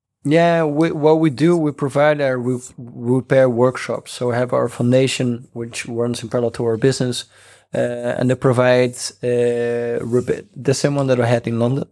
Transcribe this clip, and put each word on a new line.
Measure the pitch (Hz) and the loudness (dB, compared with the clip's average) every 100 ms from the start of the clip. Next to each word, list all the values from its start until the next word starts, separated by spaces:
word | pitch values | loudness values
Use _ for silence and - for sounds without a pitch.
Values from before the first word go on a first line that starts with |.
| _ _ | _ _
Yeah, | 139 160 170 170 | 0 4 4 2
we, | 156 147 165 | 0 0 0
what | 160 151 160 | 2 4 4
we | 160 | 2
do, | 120 160 175 | 2 2 2
we | 151 | 0
provide | 139 143 143 151 147 | -2 -2 2 2 2
our | 139 127 | 0 -2
re-, | 120 127 - - | -2 -4 -8 -18
repair | 120 123 120 131 113 135 131 | -18 -6 0 0 2 4 4
workshops. | 117 127 127 - 120 - | 4 2 0 -6 -8 -10
So | - 123 | -6 -2
we | |
have | 120 123 | -2 0
our | 127 123 | 0 -2
foundation, | - 123 127 135 - 127 120 131 | 0 2 4 2 0 -4 -4 -10
which | 120 117 117 - | -14 -12 -12 -8
runs | 117 120 120 | -4 -4 -4
in | 110 | -6
parallel | 127 117 | -4 -2
to | - | -2
our | 117 110 | -2 0
business, | 135 131 127 120 - _ - - _ | 0 0 -2 -4 -10 _ -20 -20 _
uh, | - 120 120 120 - | -4 -4 -4 -6 -2
and | 127 | 0
they | |
provide, | 127 135 123 127 127 127 123 - - | 2 2 4 4 4 2 -2 -12 -8
uh, | 123 120 120 120 120 120 120 117 | -2 0 0 0 -2 -4 -4 -6
rep-, | 120 123 123 - - - | -2 -2 0 -4 -8 -6
the | 123 | -2
same | 131 147 143 | 0 0 0
one | 135 | 0
that | 123 | 2
I | 117 | 2
had | 120 117 | 0 0
in | 117 | -2
London | 120 135 - | 0 -2 -4